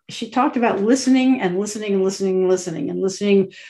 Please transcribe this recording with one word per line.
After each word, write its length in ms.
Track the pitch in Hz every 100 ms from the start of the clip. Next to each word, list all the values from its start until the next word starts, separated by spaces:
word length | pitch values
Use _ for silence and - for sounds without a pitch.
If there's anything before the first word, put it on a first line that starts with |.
| -
she 200 | - 226
talked 280 | - 277 269
about 240 | 233 202
listening 580 | 202 269 262 262 254 254
and 180 | 190 180
listening 360 | 208 214 214
and 100 | 196
listening 380 | 190 196 196 185
and 80 | 185
listening, 400 | 185 185 165 185
and 120 | 180
listening 520 | 190 190 202 196 190 -